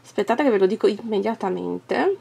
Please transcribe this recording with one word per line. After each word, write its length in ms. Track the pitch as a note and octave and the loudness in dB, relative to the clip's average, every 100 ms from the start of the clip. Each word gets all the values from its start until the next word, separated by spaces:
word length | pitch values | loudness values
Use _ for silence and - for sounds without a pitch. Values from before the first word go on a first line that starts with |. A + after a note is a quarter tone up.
Aspettate 380 | - - G3+ A#3 | -12 -6 -2 2
che 80 | C#4+ | 2
ve 80 | G#3 | 4
lo 80 | F#3 | 2
dico 220 | A3+ G3+ | 4 0
immediatamente. 1300 | G#3+ A3+ G#3 G#3 A3 G3 F3+ F3 F3+ - G3 E4+ F#4+ | 0 -4 -2 -2 -2 -4 -4 -4 -6 -4 0 0 -2